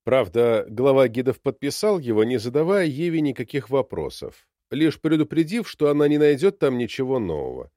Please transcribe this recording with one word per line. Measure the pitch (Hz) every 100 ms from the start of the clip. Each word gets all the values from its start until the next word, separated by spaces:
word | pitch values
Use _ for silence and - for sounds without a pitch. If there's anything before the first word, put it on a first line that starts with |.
Правда, | - 131 98 110 120 110 104
глава | 110 139 135 127
гидов | 113 127 -
подписал | 139 - 143 - 214 190
его, | 123 107
не | 113 123
задавая | 120 135 165 202 165
Еве | 131 170 165
никаких | 147 127 117 139 -
вопросов, | 135 - 90 67 - 64 - _ _ _
лишь | 131 156 -
предупредив, | 156 156 151 151 160 233 -
что | - 147
она | 147 147
не | 147
найдёт | 147 139 190 135
там | 143 123
ничего | 117 - 131 131
нового. | 95 76 64 64 -